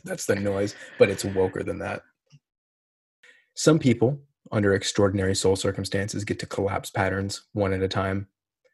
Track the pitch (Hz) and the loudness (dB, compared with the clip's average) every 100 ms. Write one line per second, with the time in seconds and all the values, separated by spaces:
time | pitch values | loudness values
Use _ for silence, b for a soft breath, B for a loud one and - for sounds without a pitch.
0 | 185 180 - 101 101 98 104 - B - | -10 -8 -2 0 0 0 -2 -6 B 2
1 | 104 98 101 95 92 98 98 90 95 98 | 2 2 -2 0 0 0 -6 -6 -6 -8
2 | _ _ _ 147 _ _ _ _ _ _ | _ _ _ -20 _ _ _ _ _ _
3 | _ _ b b b - - 156 131 113 | _ _ b b b 0 4 4 4 4
4 | 117 143 _ _ - 110 101 98 - - | 2 -2 _ _ -4 2 2 2 0 2
5 | 101 98 95 98 95 95 101 98 98 101 | 2 2 0 2 2 2 0 -2 -4 -4
6 | 101 - 110 - - - 95 98 - - | -4 -6 -6 -6 -6 -4 -2 -4 -6 -2
7 | 95 95 98 - _ 101 98 95 95 101 | -2 -2 -4 -8 _ -2 0 0 -2 0
8 | 95 98 101 _ _ _ _ | -2 -4 -6 _ _ _ _